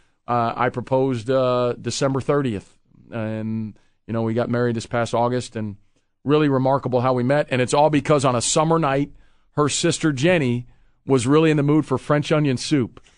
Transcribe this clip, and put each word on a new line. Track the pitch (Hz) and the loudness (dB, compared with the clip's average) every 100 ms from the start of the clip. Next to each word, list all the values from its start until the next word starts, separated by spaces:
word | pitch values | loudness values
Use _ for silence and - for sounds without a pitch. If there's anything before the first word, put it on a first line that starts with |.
| _ _ - | _ _ -4
uh, | 120 117 | -2 -2
I | - 123 | -2 -4
proposed, | 123 107 131 135 123 110 | -4 -2 0 0 -2 -2
uh, | 131 127 123 123 117 | 0 2 0 -2 -4
December | 117 - 139 135 | -6 -4 -2 -2
thirtieth, | 139 143 131 98 - _ _ _ - | 0 0 0 -4 -10 _ _ _ -12
and, | 110 107 110 110 110 107 - _ _ - | -8 -6 -6 -6 -6 -8 -12 _ _ -8
you | |
know, | 113 | -4
we | 113 | -2
got | 110 120 | -2 -2
married | 120 120 113 | 0 -2 -2
this | |
past | - 120 113 | -4 -4 -2
August, | 117 120 123 - 113 | -2 -2 -2 -6 -10
and | 107 98 _ _ _ _ | -10 -12 _ _ _ _
really | 131 151 151 | 0 2 2
remarkable | 131 131 135 127 123 | 2 2 0 0 0
how | 127 | 2
we | 127 | 0
met. | 123 143 147 | 2 0 0
And | 127 | 0
it's | 127 | 0
all | 143 151 | 2 2
because | 147 135 147 131 | 2 2 2 2
on | 120 | 0
a | |
summer | - 160 160 165 | 0 0 2 2
night, | 147 139 143 - - _ _ | 0 -2 -4 -8 -20 _ _
her | - 147 | -2 -2
sister | - 170 - 160 | 0 -2 0 -2
Jenny | 131 160 180 127 123 123 - _ _ - | 2 2 2 2 -2 -6 -18 _ _ 0
was | 135 117 | 2 4
really | 151 160 | 4 4
in | 151 | 4
the | |
mood | 143 156 - | 2 2 2
for | 127 | -2
French | - 147 - | 0 -2 0
onion | 156 147 123 | 0 0 -2
soup. | - 147 104 - _ | 0 0 -2 -6 _